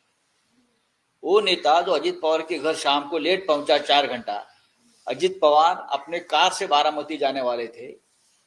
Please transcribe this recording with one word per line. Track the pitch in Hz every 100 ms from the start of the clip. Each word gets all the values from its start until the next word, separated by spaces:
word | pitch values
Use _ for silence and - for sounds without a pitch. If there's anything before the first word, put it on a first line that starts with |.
| _ _ _ _ _ _ _ _ _ _ _ _
वो | 156 202
नेता | 196 175 151 160
जो | 180
अजित | 156 170 180
पवार | 160 160
के | 160 165
घर | 147 156
शाम | 147 143 143
को | 170
लेट | 147 185 190
पहुंचा | 147 143 147
चार | 143 143 135
घंटा, | 123 110 104 - _ _ _ _ _ -
अजित | - 185 190
पवार | 156 151 165 180 -
अपने | 143 - 175
कार | 170 156 180
से | 185 190
बारामती | 147 151 151 147 156
जाने | 139 135
वाले | 127 120 117
थे, | - 127 - _ _ _ _